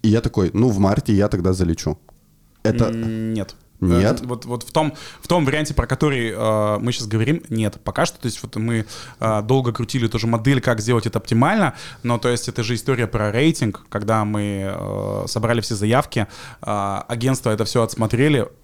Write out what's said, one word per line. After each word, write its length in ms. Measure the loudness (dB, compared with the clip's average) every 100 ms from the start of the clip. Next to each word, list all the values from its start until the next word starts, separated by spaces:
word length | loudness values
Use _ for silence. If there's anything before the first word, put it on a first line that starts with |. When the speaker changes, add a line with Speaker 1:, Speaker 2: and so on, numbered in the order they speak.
Speaker 1:
и 60 | 4
я 120 | 2
такой: 300 | 2 0 0
"Ну, 160 | 4 2
в 100 | 4
марте 340 | 2 2 2
я 140 | 4 4
тогда 240 | 2 2
залечу". 440 | 2 2 0 -2 -6 -10 -20 _ _ _ _
Это 220 | -2 2 0
Speaker 2:
М, 480 | 0 -4 -4 -2
нет. 220 | -4 -6 -10 _ -2
Speaker 1:
Нет? 400 | 2 4 4 2
Speaker 2:
Э, 40 | -4
вот, 180 | -8 -6
вот 180 | -8
в 80 | -2
том, 220 | 0 0 -4 -18 -18
в 60 | -2
том 160 | 0 2
варианте, 280 | 0 0
про 120 | -2 0
который, 440 | 0 2 2 -2
э, 440 | -2 0 2 0 0
мы 140 | -2
щас 120 | -4 -2
говорим, 360 | 0 0 -2 -2
нет. 280 | -2 -2 -4
Пока 220 | -6 -2 -2
что, 120 | -2
то 100 | -8
есть 140 | -8
вот 140 | -10 -4
мы, 300 | -2 -2 -4 -10 -16 -6
э, 220 | -2 -2
долго 320 | 2 2 2
крутили 340 | -4 -4 -2 0
тоже 180 | 0 0
модель, 340 | 0 2 2
как 180 | 2 0
сделать 260 | 2 2 2
это 140 | -4
оптимально, 540 | 0 2 4 4 2 -2 -16 -8
но, 140 | -2 0
то 120 | 0
есть, 180 | 0 -2
это 160 | -4
же 120 | -2 -2
история 320 | 0 0 0
про 240 | 0 0
рейтинг, 540 | 2 2 2 -2 -2 -8
когда 340 | -6 0 0
мы, 480 | 0 -2 -2 -2 -4
э, 520 | -6 -6 -6 -4 -4 -4
собрали 320 | -2 0 0
все 160 | 0 -2
заявки, 520 | 2 2 2 -2 -4 -6 -18 -12
э, 380 | -4 -2 -2 -4 -6
агентство 400 | -2 0 0 0
это 160 | 0 0
всё 160 | 0
отсмотрели 640 | 0 0 0 2 4 2 0 -8